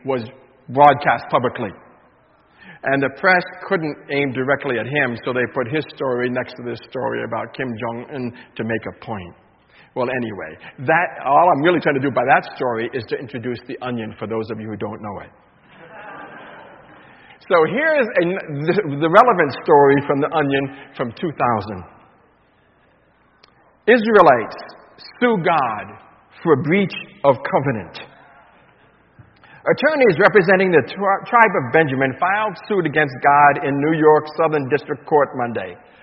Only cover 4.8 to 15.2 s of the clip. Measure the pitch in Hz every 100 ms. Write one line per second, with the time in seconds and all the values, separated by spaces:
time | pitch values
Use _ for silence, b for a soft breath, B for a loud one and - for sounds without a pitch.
4.8 | 113 147 131 117 - 127 120 - 120 156
5.8 | 143 - 139 123 123 127 120 - 120 117
6.8 | - 131 120 117 113 113 117 - 131 110
7.8 | 117 117 120 143 123 B B - 113 110
8.8 | 98 - - 107 87 - _ _ _ b
9.8 | b 127 123 127 113 95 80 78 B -
10.8 | 135 160 180 - 131 147 180 139 165 165
11.8 | 160 139 139 123 123 165 - - 131 113
12.8 | 117 131 104 147 117 123 123 117 - 127
13.8 | 127 120 107 107 107 113 110 110 110 101
14.8 | 107 107 104 92